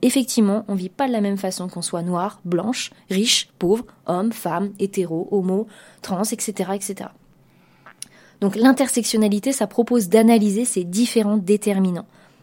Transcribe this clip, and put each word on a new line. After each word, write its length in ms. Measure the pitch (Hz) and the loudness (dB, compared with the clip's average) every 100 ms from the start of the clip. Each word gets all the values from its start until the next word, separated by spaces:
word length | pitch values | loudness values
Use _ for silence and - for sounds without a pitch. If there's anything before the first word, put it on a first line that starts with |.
effectivement, 640 | 254 269 240 - 202 208 - | 0 2 0 2 2 2 -2
on 80 | 196 | -6
vit 140 | 185 | -6
pas 180 | - 277 | -4 -2
de 40 | |
la 100 | 233 | 0
même 160 | 202 196 | -2 -2
façon 300 | 190 185 185 | -4 -6 -8
qu'on 140 | 175 | -8
soit 200 | 170 175 | -8 -6
noir, 400 | 175 175 196 - 175 | -2 -2 -4 -6 -4
blanche, 460 | 175 202 254 - - - | -2 -2 -4 -8 -12 -6
riche, 400 | 190 233 - - - | -2 0 0 -2 -4
pauvre, 260 | 175 220 247 - - | 0 0 -2 -12 -4
homme, 260 | 175 220 | -2 -2
femme, 400 | 226 175 170 202 196 | -4 -4 -4 -4 -4
hétéro, 480 | 196 196 175 160 185 | -4 -2 -4 -4 -2
homo, 360 | 202 185 190 220 - - - | -2 0 -2 -4 -10 -20 -16
trans, 220 | - 180 | -6 -4
et 160 | 214 233 | -4 -4
cetera, 360 | - 202 185 202 | -6 -6 -4 -6
et 60 | |
cetera. 300 | - 196 - - _ _ _ _ _ _ - - - - _ - | -8 -10 -14 -18 _ _ _ _ _ _ -20 -20 -20 -20 _ -4
Donc, 140 | 202 208 | -2 4
l'intersectionnalité, 960 | 254 262 262 - 214 220 214 208 262 | 4 4 2 -2 0 2 2 0 -2
ça 160 | 269 202 | -2 -2
propose 420 | - 226 240 180 | 0 2 2 4
d'analyser 560 | 220 226 233 208 196 247 | 6 6 6 4 0 -2
ces 180 | 196 | -2
différents 540 | 175 185 240 233 208 214 | -2 0 2 2 2 2
déterminants 680 | 180 208 208 196 190 170 - _ - _ | 2 2 2 2 2 0 -8 _ -20 _